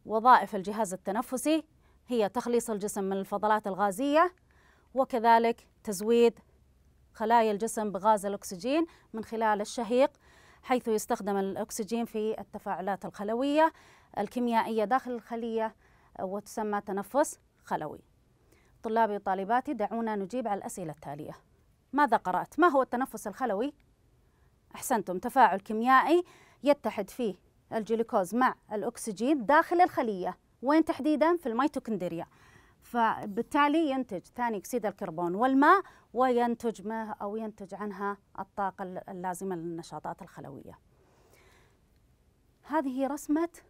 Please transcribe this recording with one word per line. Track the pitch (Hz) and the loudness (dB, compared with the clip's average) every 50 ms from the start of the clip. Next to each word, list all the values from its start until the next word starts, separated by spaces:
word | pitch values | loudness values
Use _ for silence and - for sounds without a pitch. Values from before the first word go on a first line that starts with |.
| - | -8
وظائف | 202 208 220 214 254 247 196 151 202 - | -4 -2 4 8 8 8 8 8 4 -4
الجهاز | 202 180 196 214 214 226 180 180 | -6 -6 -4 -2 -2 -2 -2 -4
التنفسي | 185 - - 190 220 254 - - 247 - 294 311 320 302 _ _ _ _ _ _ _ _ - | -6 -6 -4 -4 -4 -4 -4 -6 -2 2 2 2 2 0 _ _ _ _ _ _ _ _ -4
هي | 247 233 208 190 | 0 0 2 2
تخليص | - 247 233 240 240 233 226 - | 0 -2 -2 0 0 0 0 -2
الجسم | 220 202 185 208 - 208 196 | -4 -4 -6 -6 -4 -4 -2
من | 190 196 | -2 -2
الفضلات | 196 196 - 208 202 196 214 214 214 214 | -4 -4 -4 -4 -2 0 2 2 0 0
الغازية، | 208 190 170 208 202 185 180 269 285 285 311 349 359 - _ _ _ _ _ _ _ _ _ _ _ - | -2 -2 -2 0 -2 0 -2 0 2 4 4 4 2 0 _ _ _ _ _ _ _ _ _ _ _ -2
وكذلك | 247 269 254 - 233 214 233 233 226 233 226 233 - - _ _ _ - | -2 -2 0 0 2 4 6 6 6 6 2 0 -4 -8 _ _ _ -8
تزويد | - 208 180 214 214 233 233 233 233 220 - - _ _ _ _ _ _ _ _ _ _ _ _ _ _ | -8 -6 -4 0 2 4 6 6 6 4 0 -8 _ _ _ _ _ _ _ _ _ _ _ _ _ _
خلايا | - 220 214 233 240 226 220 208 | -4 0 4 6 6 6 4 2
الجسم | 196 220 226 - 226 220 214 180 | -2 -4 -4 -4 -4 -4 -4 -4
بغاز | 190 180 214 220 208 180 | 0 2 2 2 2 2
الأكسجين | 202 202 202 - - 202 175 165 247 277 320 330 339 - _ _ _ - | -4 -6 -6 -8 -10 -10 -8 -4 -2 0 0 0 -2 -4 _ _ _ -10
من | 220 214 | -10 -10
خلال | - 233 220 226 220 214 196 | -8 -4 -2 0 2 2 0
الشهيق، | 208 - - - 233 196 247 247 269 294 - _ _ _ _ _ - - - _ - | -2 -4 -6 -6 -4 0 2 4 4 4 2 _ _ _ _ _ -20 -20 -20 _ -4
حيث | - 262 247 - 240 | -2 -2 0 0 0
يستخدم | 220 214 - - 247 220 208 208 202 | -2 -2 -2 -2 -4 -4 -2 -2 -2
الأكسجين | 196 196 196 196 - 208 - - - 220 175 233 233 233 | -2 -2 -2 -4 -6 -8 -8 -8 -8 -8 -4 -4 -4 -4
في | 226 - 220 214 220 220 - | -4 -6 -6 -4 -4 -6 -6
التفاعلات | 202 - - 208 - 208 190 160 185 196 196 180 - | -10 -12 -14 -12 -8 -8 -6 -6 -4 -4 -6 -6 -6
الخلوية | 180 - - 208 208 226 233 269 285 285 302 311 320 - _ - - - _ _ _ - - | -10 -10 -8 -6 -4 -4 -2 -2 0 4 4 4 4 2 _ -20 -20 -20 _ _ _ -6 -6
الكيميائية | 208 - - 247 247 240 233 226 - - 226 220 214 | -6 -4 -4 -4 -2 0 0 0 0 0 0 -2 0
داخل | 196 240 262 - 254 | 0 0 -2 -2 -4
الخلية، | 247 233 - - 240 226 226 233 226 226 220 220 - _ _ _ _ _ _ _ - - | -10 -10 -10 -10 -10 -8 -6 -4 -4 -2 -4 -4 -6 _ _ _ _ _ _ _ -12 -10
وتسمى | 190 190 190 202 208 - - - 220 214 208 202 | -8 -8 -8 -8 -10 -10 -8 -6 -4 -2 -2 -4
تنفس | 202 - 196 196 196 - - 262 302 - - - _ _ _ _ _ | -4 -4 -6 -6 -6 -2 0 0 0 0 -2 -12 _ _ _ _ _
خلوي. | - 208 160 156 147 - - - _ _ _ _ _ _ _ _ _ _ _ _ _ _ _ - | -6 -4 -4 -4 -6 -12 -14 -18 _ _ _ _ _ _ _ _ _ _ _ _ _ _ _ -6
طلابي | 233 220 226 226 208 208 | -2 2 2 2 2 0
وطالباتي، | 202 202 202 190 190 196 185 233 247 254 - 202 | -2 -4 -4 -4 -2 -2 0 0 0 0 -2 -4
دعونا | 226 208 202 - 233 226 220 214 | -4 -4 -4 -4 -4 -4 -2 -4
نجيب | 202 196 175 - 254 247 226 | -4 -4 -6 -4 -4 -4 -4
على | 202 196 | -4 -4
الأسئلة | - 240 - - 180 156 147 | -6 -8 -10 -10 -10 -10 -10
التالية. | - - - 143 147 151 - - - _ _ _ _ _ _ _ _ _ _ - | -12 -12 -12 -12 -12 -12 -14 -16 -18 _ _ _ _ _ _ _ _ _ _ 0
ماذا | 277 294 254 226 | 2 2 4 4
قرأت؟ | 208 - 185 185 175 165 - - - | 2 2 0 -2 -2 -2 -2 2 4
ما | 330 359 | 6 6
هو | 277 277 254 | 6 4 2
التنفس | - - 240 269 - - 214 - | 2 0 -4 -4 -4 -8 -10 -10
الخلوي؟ | 214 - - 262 240 196 196 240 285 - _ _ _ _ _ _ _ _ _ _ _ _ _ _ _ _ _ _ _ - | -10 -6 -4 -2 -2 0 0 -2 -4 -6 _ _ _ _ _ _ _ _ _ _ _ _ _ _ _ _ _ _ _ -16
أحسنتم، | - - - - 220 180 - 180 185 | -10 -4 -2 -2 0 0 -2 -4 -4
تفاعل | - 247 - 269 247 196 175 196 | -4 0 4 6 6 6 6 2
كيميائي | - - 220 214 226 247 262 262 214 220 311 349 359 - - - - _ _ _ - | -4 -4 -4 -2 2 6 6 6 6 6 4 2 2 0 -8 -20 -20 _ _ _ 2
يتحد | 277 285 285 - 226 - - 196 196 | 2 2 2 0 -6 -4 -4 -6 -6
فيه | - - 247 214 - - _ _ _ _ _ - - | -6 -4 -4 -4 -4 -6 _ _ _ _ _ -8 -6
الجلوكوز | 226 214 - 226 220 226 - - 220 185 170 208 | -6 -4 -2 -2 -2 -2 0 0 0 0 0 0
مع | 240 262 233 - - _ - - | 2 2 2 0 -2 _ -8 -6
الأكسجين | 214 196 - 233 - - 233 202 165 226 262 320 285 226 | -6 -4 -4 -6 -6 -8 -8 -6 -2 0 0 0 2 2
داخل | 185 277 311 320 - 359 349 | 4 4 4 4 4 4 4
الخلية. | 359 349 - - 277 226 208 185 180 180 180 - _ _ _ _ - | 4 4 2 0 -2 -2 -2 -4 -4 -6 -8 -10 _ _ _ _ 0
وين | 254 294 320 311 | 2 4 4 4
تحديدا؟ | - 330 - 254 302 302 262 302 320 349 | 2 -2 -2 0 0 2 4 4 2 2
في | 339 - 254 | 2 0 -2
الميتوكوندريا. | 226 226 269 294 - 269 - - 220 185 180 175 160 165 170 - _ _ _ - - - _ _ _ _ _ | -2 0 0 0 -2 -4 -6 -4 -4 -4 -4 -4 -6 -6 -10 -12 _ _ _ -20 -20 -20 _ _ _ _ _
فبالتالي | - - 240 226 220 - - 131 214 196 214 233 - - 285 285 294 294 320 330 294 | -6 -2 0 0 0 0 -2 -6 -8 -6 -6 -6 -2 2 2 4 4 4 2 2 0
ينتج | 262 269 254 - 208 175 | 0 -2 -4 -6 -8 -10
ثاني | - - - - 247 240 226 | -10 -10 -8 -6 -4 -4 -4
أكسيد | 196 175 - - 240 202 | -6 -6 -6 -6 -4 -4
الكربون | 208 190 - 208 180 160 160 175 170 175 | -4 -6 -6 -8 -8 -6 -4 -4 -2 0
والماء، | 196 240 262 269 269 285 311 359 403 370 - - - _ _ - | 0 2 4 4 6 8 8 6 6 4 -2 -12 -20 _ _ -2
وينتج | 226 254 262 247 240 240 240 233 233 - 233 202 - 180 | 0 2 2 2 2 2 0 -2 -2 -4 -6 -6 -6 -8
ما، | 208 226 226 220 220 214 - - | -8 -8 -6 -8 -8 -10 -10 -8
أو | 202 202 | -8 -8
ينتج | 220 226 214 208 - 202 180 196 | -8 -8 -10 -10 -12 -16 -14 -10
عنها | 180 208 214 196 185 202 202 202 196 _ _ - - | -8 -8 -8 -6 -4 -2 -2 -4 -4 _ _ -12 -12
الطاقة | 190 - _ - 202 190 - - 196 | -12 -8 _ -4 -4 -4 -4 -6 -8
ال-، | 180 185 180 - - | -8 -8 -10 -10 -8
اللازمة | 196 180 175 185 180 170 190 196 185 | -8 -6 -4 -6 -4 -4 -4 -4 -4
للنشاطات | 165 160 175 170 165 165 - 160 151 - 170 170 - 170 | -4 -4 -6 -8 -8 -10 -10 -12 -10 -8 -10 -10 -10 -14
الخلوية. | 165 - - 147 143 139 131 - - 92 - _ _ _ _ _ _ _ _ _ _ _ _ _ _ _ _ _ _ _ _ _ _ _ _ _ _ _ _ _ _ _ _ _ _ _ _ _ | -20 -18 -16 -16 -16 -16 -16 -16 -18 -20 -20 _ _ _ _ _ _ _ _ _ _ _ _ _ _ _ _ _ _ _ _ _ _ _ _ _ _ _ _ _ _ _ _ _ _ _ _ _
هذه | - 277 320 285 269 254 262 269 | -4 -2 -2 -2 -2 -2 -2 -2
رسمة | 254 285 294 - - 294 311 339 339 - - - _ | -2 -4 -4 -4 -2 0 0 0 -2 -4 -10 -20 _